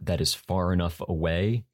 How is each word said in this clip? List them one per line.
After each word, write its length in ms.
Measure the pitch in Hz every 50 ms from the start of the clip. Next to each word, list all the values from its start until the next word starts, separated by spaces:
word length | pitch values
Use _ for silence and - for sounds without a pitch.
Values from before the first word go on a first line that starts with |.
that 180 | - - 87 78
is 120 | 80 - -
far 380 | - - - 90 95 90 90 92
enough 260 | 90 87 85 82 - - -
away 580 | 90 78 82 82 82 87 98 107 117 117 - -